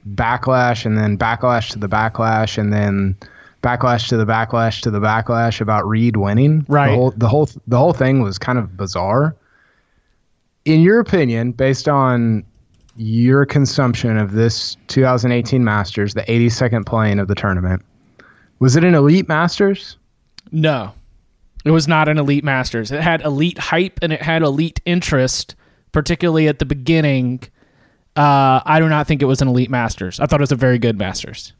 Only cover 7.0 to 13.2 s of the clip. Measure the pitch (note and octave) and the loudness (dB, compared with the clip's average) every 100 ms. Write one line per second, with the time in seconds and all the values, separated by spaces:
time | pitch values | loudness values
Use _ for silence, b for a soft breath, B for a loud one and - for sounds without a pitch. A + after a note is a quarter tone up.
7 | B2+ A2 A2+ C#3+ D3+ - - B2 D#3 D3+ | 0 0 0 2 0 -4 -2 2 2 2
8 | C3 C3+ G#2+ F#2+ - B2 G2 F#2 G2 F#2 | 2 2 0 -4 -4 -4 -4 -8 -8 -6
9 | F#2 A#2 D3+ - _ _ _ _ _ _ | -2 0 0 -4 _ _ _ _ _ _
10 | _ _ _ _ _ _ - D#3 E3+ A3+ | _ _ _ _ _ _ 2 4 6 4
11 | A3+ F#3+ C3+ A#2 A#2+ A#2 C3+ C3+ - C#3+ | 2 0 0 0 -4 0 0 0 0 2
12 | C3 B2 A#2 A2 - _ _ _ _ - | 2 2 2 0 -4 _ _ _ _ -12
13 | A2 A2+ | -4 2